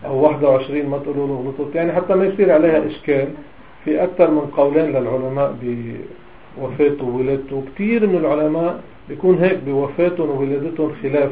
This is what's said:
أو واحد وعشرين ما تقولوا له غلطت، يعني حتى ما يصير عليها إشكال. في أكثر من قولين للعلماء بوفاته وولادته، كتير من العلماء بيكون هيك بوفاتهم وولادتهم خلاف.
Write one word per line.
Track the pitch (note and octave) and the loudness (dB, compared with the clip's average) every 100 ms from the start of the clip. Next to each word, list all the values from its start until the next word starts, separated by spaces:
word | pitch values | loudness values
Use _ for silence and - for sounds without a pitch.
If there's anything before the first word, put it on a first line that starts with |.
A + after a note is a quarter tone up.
| C#3+ | -4
أو | C3+ | 2
واحد | D3+ C#3 | 2 4
وعشرين | C#3+ C3 C3+ D3 C#3+ | 4 4 2 -4 -2
ما | C#3 | -4
تقولوا | C#3+ C#3+ C#3 | -4 -4 -4
له | C3+ B2+ C3+ | -4 -6 -6
غلطت، | C#3+ | -6
يعني | D#3+ E3+ | -2 0
حتى | E3+ F3+ | -2 2
ما | F#3 | 2
يصير | F#3+ G3 F#3+ | 2 2 4
عليها | D#3 D#3+ D#3 D3+ | 6 6 4 0
إشكال. | - - C#3 C#3 - - - - - | -6 -2 0 0 -6 -18 -20 -20 -10
في | D#3 D3+ | -4 0
أكثر | F3+ F3+ E3+ | 0 4 4
من | D3+ C#3 D3+ | 4 -2 2
قولين | C#3+ D3 | 2 4
للعلماء | D#3+ C3+ A#2+ B2+ C3 C#3 C#3 G#2+ | 2 0 -2 -2 -4 -2 -2 -2
بوفاته | B2 A#2+ A#2 A#2 - - - - - A#2+ C3+ - D3 C#3+ | -6 -6 -8 -12 -14 -18 -20 -20 -20 -10 -10 0 0 2
وولادته، | B2+ B2 C3 C3+ - C3+ C3+ | -4 -2 -2 -2 -4 -8 -8
كتير | - G3+ A#3 G#3 | -6 0 2 2
من | F3+ | 2
العلماء | D#3 D3+ D3+ D#3 E3+ F3+ - - - | 0 0 0 0 -2 -4 -12 -20 -16
بيكون | D3 F#3 F3 | -2 2 4
هيك | F#3 F3 C3+ | 4 0 -2
بوفاتهم | C#3 C#3 - F3 F3 D#3 | -2 -2 0 0 0 -2
وولادتهم | C3+ C#3 C#3 D#3 E3 D3+ - | -2 -2 -2 -4 -4 -4 -4
خلاف. | C#3 D3 C#3 | -2 0 0